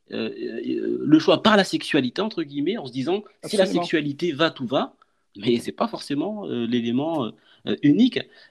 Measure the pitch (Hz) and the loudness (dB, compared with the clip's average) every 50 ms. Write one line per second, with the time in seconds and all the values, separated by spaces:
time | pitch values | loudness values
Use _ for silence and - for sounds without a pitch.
0 | _ - - 110 113 113 - - 120 120 110 117 120 123 127 120 107 113 120 123 | _ -10 -8 -6 -6 -6 -6 -8 -10 -8 -8 -8 -6 -4 -4 -4 -2 -4 -4 -2
1 | 127 135 151 160 151 - 175 151 - 220 214 202 185 - - 156 - - - 151 | 2 4 4 6 6 6 4 6 6 6 6 6 4 2 0 -4 -2 0 0 0
2 | 127 123 - - 196 226 - - 160 143 143 143 143 165 214 226 151 127 117 135 | 0 0 -2 -4 -4 -4 -4 -6 -8 -6 -6 -4 -4 -2 -4 -4 -6 -8 -6 -6
3 | 127 147 180 - - - _ _ - 151 - 208 190 196 190 175 175 170 - 160 | -4 -2 -2 -4 -4 -8 _ _ -10 -2 2 2 2 2 2 -2 -2 0 0 0
4 | 147 147 139 139 175 175 147 131 165 160 156 - 135 110 131 151 226 277 _ _ | 0 -2 -4 -4 -4 -4 0 0 0 0 0 -2 -6 -2 -2 -2 -2 -2 _ _
5 | _ _ _ _ _ _ - - 101 123 120 120 - 110 98 - - 226 - - | _ _ _ _ _ _ -16 -6 0 0 0 0 0 -4 -4 -4 -4 -4 -4 -8
6 | - - 143 139 156 196 214 208 196 156 123 120 117 113 120 123 117 117 117 127 | -8 -6 -4 -4 -4 -4 -6 -8 -8 -6 -6 -4 -2 -2 -2 -2 0 0 -2 -2
7 | 147 160 165 151 123 107 - _ _ _ _ _ - - 107 - - 147 147 196 | -2 -2 -2 -4 -4 -6 -8 _ _ _ _ _ -6 -6 -2 2 4 4 6 6
8 | 240 254 - - - - _ - - _ | 4 4 2 -2 -8 -10 _ -20 -20 _